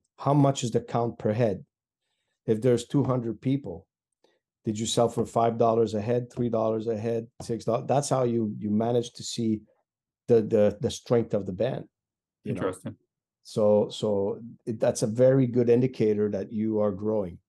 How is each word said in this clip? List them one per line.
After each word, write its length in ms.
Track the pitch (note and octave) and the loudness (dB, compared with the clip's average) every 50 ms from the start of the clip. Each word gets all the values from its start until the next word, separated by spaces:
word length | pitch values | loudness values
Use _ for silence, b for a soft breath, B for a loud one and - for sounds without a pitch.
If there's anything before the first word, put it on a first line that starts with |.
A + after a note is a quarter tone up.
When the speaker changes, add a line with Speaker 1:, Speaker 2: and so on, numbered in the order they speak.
| _ _ _ - | _ _ _ -6
Speaker 1:
How 160 | - C#3 C#3+ | -2 2 4
much 300 | D3 C#3 C#3 C3+ - - | 4 4 4 2 0 -2
is 80 | A#2+ | -4
the 100 | G#2+ A#2+ | -2 -2
count 360 | A#2 - - B2 A#2 A#2+ A2 - | -4 -2 -2 -2 -2 -2 -4 -4
per 160 | - A2 G#2 | -2 -2 0
head? 300 | G#2+ B2 A2 F#2+ F#2 - - _ _ _ _ _ _ _ _ _ _ _ _ _ _ _ | 2 0 0 0 -4 -8 -14 _ _ _ _ _ _ _ _ _ _ _ _ _ _ _
If 160 | - A2 G#2+ | -2 -2 0
there's 240 | A2 B2+ B2 A#2 A#2+ | 2 2 2 2 0
two 180 | - - D3 B2+ | 0 0 0 0
hundred 380 | B2 B2+ B2+ A#2 A#2 A2 G#2+ | 0 0 -2 -2 -4 -8 -6
people, 460 | - B2+ C3+ C#3 C#3 G2+ F2 D#2+ - _ _ _ _ _ _ _ _ _ _ _ _ _ _ _ _ | -4 -2 -2 -2 -4 -8 -12 -14 -16 _ _ _ _ _ _ _ _ _ _ _ _ _ _ _ _
did 140 | A#2+ A2 G#2 | -6 -4 -4
you 80 | A#2 A2+ | -4 -2
sell 220 | - - A#2 A2+ | 2 2 2 2
for 160 | - - A2 | 2 -2 -4
five 320 | G#2 - A#2+ A#2 A#2 A2+ A#2 | -2 0 0 2 2 2 2
dollars 360 | A#2 A#2 A2+ A2+ A2+ G#2 G#2 | 2 2 4 4 2 0 0
a 80 | G#2+ | -2
head, 300 | G2+ A#2 A#2+ B2 B2+ B2 | -2 -2 -2 -2 -2 -4
three 180 | - - B2 A#2+ | -4 -4 -2 -2
dollars 380 | A2 A2+ A2 A2 A2 A2 G#2+ A#2 | 0 0 0 0 -2 -2 -2 -4
a 100 | A2+ G#2 | -4 -4
head, 300 | G#2+ A#2 A#2 A#2 A2+ A#2 _ - | -4 -4 -4 -4 -6 -8 _ -12
six 240 | - - A#2+ A2 - | -8 -6 -6 -4 -2
dollars? 200 | - A2 B2+ - - | -2 -2 -2 -2 0
That's 220 | A#2+ C3+ C#3+ - | 0 0 0 0
how 140 | C#3+ C3 B2+ | 0 0 0
you, 300 | A#2+ A#2 A#2 A2+ G#2+ G#2 B2 | 0 0 0 -2 -2 -4 -6
you 140 | G#2 G#2 | -4 -2
manage 420 | G#2 G#2+ A2+ A#2 A#2+ A#2+ A#2 A#2 - | 0 0 0 0 0 0 -2 -2 -6
to 100 | - A2+ | -14 -12
see 380 | - - - A#2 A2 A2 G#2+ G#2+ b b b b _ _ _ _ _ _ _ _ - | -10 -6 -4 -2 -2 -2 -2 -4 b b b b _ _ _ _ _ _ _ _ 2
the, 140 | A#2+ A2+ | 4 4
the, 360 | G#2+ G#2+ A#2 A2+ G#2 G#2 G2 - | 4 4 2 4 4 4 2 0
the 80 | - A2+ | -4 -6
strength 440 | - - - - B2+ A#2 A2+ - - | -6 -6 -4 0 0 0 2 0 -2
of 100 | G#2 F#2+ | -4 -4
the 80 | G2 F#2 | -4 -4
band, 320 | F2+ G#2+ B2 C3+ - - - _ _ _ _ _ _ _ _ _ _ - | -4 -4 -4 -4 -6 -10 -14 _ _ _ _ _ _ _ _ _ _ -10
you 100 | - - | -8 -6
know? 40 | A#2 | -4
Speaker 2:
Interesting. 380 | - F#2+ F#2 - - A#2 G#2+ - _ _ _ _ _ _ _ _ _ | -4 -4 -6 -8 -10 -14 -16 -16 _ _ _ _ _ _ _ _ _
Speaker 1:
So, 460 | - - A#2+ A2 G#2 G#2 G#2 G#2 - | -8 -2 2 4 4 6 4 4 0
so 480 | - - - G#2+ G#2 G2+ G2 G2+ A#2 - - - - - _ | -2 -4 -2 -2 0 0 0 -2 -4 -6 -10 -16 -18 -12 _
it, 140 | - A#2 A2 | -8 -4 -2
that's 240 | - B2 A2+ - - | 0 0 0 0 -2
a 40 | A#2 | -2
very 380 | G#2+ A#2+ B2+ C3 C3 C3+ C3 | 2 4 6 6 6 6 4
good 240 | A#2+ A2 B2 A#2+ A#2 | 2 2 2 4 6
indicator 600 | A2+ A#2 B2 B2+ B2+ - A2+ G#2+ G#2+ G#2 G#2+ G#2 | 6 4 4 2 0 0 2 2 2 2 2 0
that 200 | G2+ F#2+ G2+ G2+ | 0 -4 -6 -6
you 280 | A#2+ G#2+ A2 A2 A2 G#2+ | -4 -4 -2 0 0 0
are 120 | G#2+ G#2 | 0 0
growing 460 | G2 F#2 G#2 G#2+ A2 A2 G2 F2 F2 F2+ _ | -2 -2 -4 -2 -2 -2 -2 -4 -8 -14 _